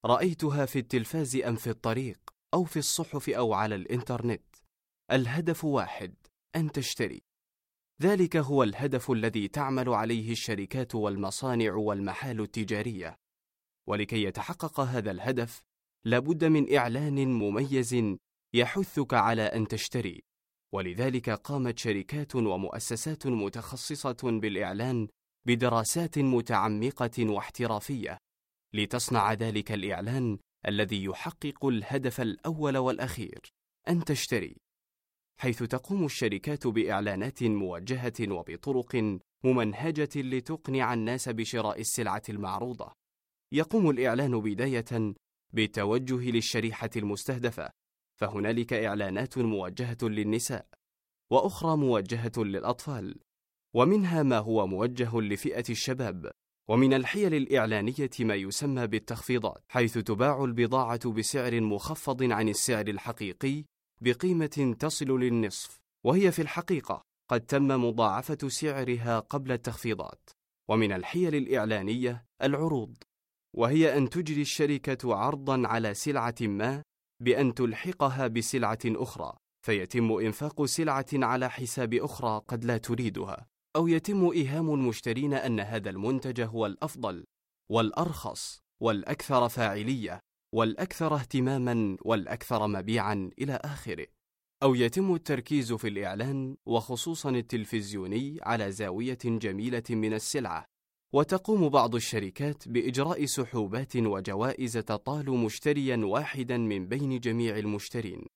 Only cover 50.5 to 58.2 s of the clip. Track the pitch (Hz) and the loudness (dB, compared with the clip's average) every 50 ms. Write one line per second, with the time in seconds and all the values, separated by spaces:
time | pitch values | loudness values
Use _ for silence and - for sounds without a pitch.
50.5 | 135 107 - _ - _ _ _ _ _ _ _ _ _ _ _ 117 131 - 196 | -6 -6 -8 _ -20 _ _ _ _ _ _ _ _ _ _ _ 4 4 4 4
51.5 | - - 160 165 160 151 143 131 120 107 98 95 117 117 113 117 113 120 110 101 | -2 0 0 2 2 4 4 4 4 2 2 0 -4 -2 -4 -4 -2 0 -2 0
52.5 | 98 95 - 107 123 - - 151 143 113 98 92 - - _ _ _ _ _ _ | 0 -2 -2 -2 -2 -2 -4 -8 -8 -6 -8 -8 -12 -14 _ _ _ _ _ _
53.5 | _ _ _ _ _ 117 123 156 202 214 196 180 170 160 151 135 123 110 107 110 | _ _ _ _ _ 6 6 6 6 4 4 2 2 4 4 4 4 4 2 2
54.5 | 113 110 98 92 95 92 110 123 123 123 123 113 113 117 110 101 101 98 - 147 | 2 2 2 2 0 0 0 0 0 -2 -2 0 0 0 0 0 -2 -2 -2 -4
55.5 | - 110 120 - 117 - - - 131 131 127 107 92 90 76 - - _ _ _ | -4 -4 -4 -4 -4 -4 -2 -4 -2 -2 -2 -4 -4 -6 -8 -12 -14 _ _ _
56.5 | _ _ _ - 107 120 135 135 131 135 127 - - 202 208 185 160 147 135 - | _ _ _ 2 4 6 6 6 6 4 2 0 0 2 2 2 2 2 2 4
57.5 | 135 131 113 110 107 104 101 110 131 139 143 131 - - | 4 4 4 4 2 2 0 0 -2 -2 -4 -4 -2 0